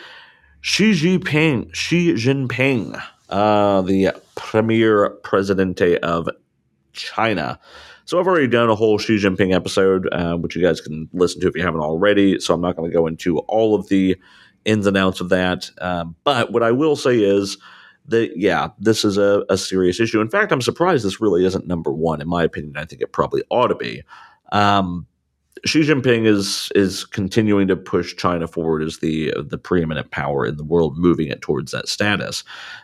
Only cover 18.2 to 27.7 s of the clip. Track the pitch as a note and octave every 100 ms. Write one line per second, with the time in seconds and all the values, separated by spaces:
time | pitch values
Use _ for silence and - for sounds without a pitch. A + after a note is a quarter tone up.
18.2 | A2+ E2 F#2+ D#2+ D#2+ - G#2 A2 G#2+ G2
19.2 | G2+ G2+ - F#2+ - F#2+ F2+ F2+ A2+ G#2+
20.2 | A2+ G3+ G#3 D3 A#2+ - F3 D#3 G2+ -
21.2 | A2 F2 F#2 F#2 - E2+ D2+ C#2+ D#2+ D#2
22.2 | D#2 E2+ E2 - D2+ D2 D2+ - - -
23.2 | C#2+ - - A#2 A#2+ - A#1 A1+ - -
24.2 | - _ _ G2+ G#2 G2+ F#2 F2 - _
25.2 | _ _ _ - - D3+ D3+ C#3+ B2+ A#2
26.2 | A2 G#2 G2 - - - F#2+ F#2+ - -
27.2 | F#2+ A2+ G#2+ G2+ F#2+